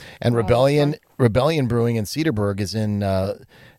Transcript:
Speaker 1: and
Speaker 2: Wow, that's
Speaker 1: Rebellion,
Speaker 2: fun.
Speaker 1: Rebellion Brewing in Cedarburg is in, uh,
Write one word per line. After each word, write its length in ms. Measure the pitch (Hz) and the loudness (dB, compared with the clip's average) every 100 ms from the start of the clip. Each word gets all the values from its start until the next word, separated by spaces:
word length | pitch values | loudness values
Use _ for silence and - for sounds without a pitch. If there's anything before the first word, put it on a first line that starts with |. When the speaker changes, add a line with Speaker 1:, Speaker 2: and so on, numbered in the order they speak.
| - - | -20 -4
Speaker 1:
and 120 | 120 | 0
Speaker 2:
Wow, 60 | 117 | 0
that's 80 | 104 | 2
Speaker 1:
Rebellion, 400 | 120 135 147 147 | 4 4 2 0
Speaker 2:
fun. 80 | 151 _ - | -2 _ -2
Speaker 1:
Rebellion 480 | 123 107 143 160 123 | 0 2 0 0 0
Brewing 280 | 117 117 117 | 0 0 -2
in 80 | |
Cedarburg 560 | 101 143 160 107 101 98 | -4 -2 -2 0 -2 -2
is 140 | 98 | -4
in, 280 | 107 107 101 | -2 -2 -2
uh, 320 | 98 95 98 - - - - | 0 0 -2 -6 -14 -20 -20